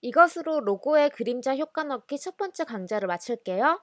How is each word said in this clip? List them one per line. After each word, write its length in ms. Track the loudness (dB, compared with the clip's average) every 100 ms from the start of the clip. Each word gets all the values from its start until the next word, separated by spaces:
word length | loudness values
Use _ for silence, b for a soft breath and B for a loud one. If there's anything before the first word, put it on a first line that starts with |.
이것으로 600 | 0 6 6 4 -4 -2
로고에 480 | 0 -2 2 4 4
그림자 480 | 0 -4 -4 -2 -2
효과 280 | -4 -6
넣기 340 | -6 -6 -6 -8
첫 180 | -8 -6
번째 280 | -8 -6
강좌를 420 | -8 -8 -4 -4 -2
마칠게요. 760 | -4 -4 -8 -4 0 2 0